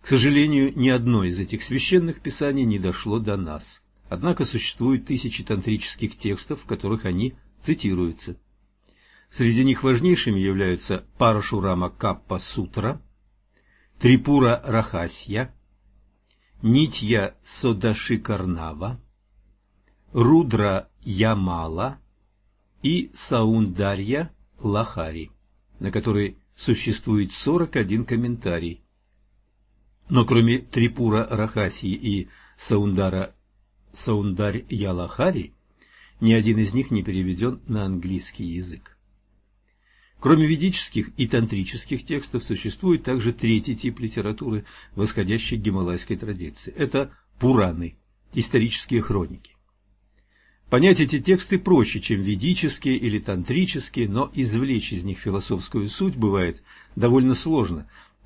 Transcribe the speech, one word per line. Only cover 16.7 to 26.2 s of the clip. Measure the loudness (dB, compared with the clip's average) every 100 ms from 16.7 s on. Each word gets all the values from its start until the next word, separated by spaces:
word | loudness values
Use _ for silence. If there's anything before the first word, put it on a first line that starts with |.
| 4 4 0 0 0 0 -6
Содашикарнава, | -18 -4 -2 0 0 -2 -2 -4 -2 -4 -2 -4 -6 -8 -8 -10 -14 _ _ _ _ _ _ _ _ _ _
Рудра | 2 6 6 6 2 2 0 -4 _
Ямала | -8 0 2 2 0 -2 -6 -4 -6 -8 _ _ _ _ _ _ _ _
и | 0 0 -2
Саундарья | -8 -2 2 4 4 2 0 -2 -2 -2 -4 -4 -10 _ _
Лахари, | -2 -2 -2 -6 -8 -8 -12 _ _ _ _ -8
на | -4
которые | -2 0 0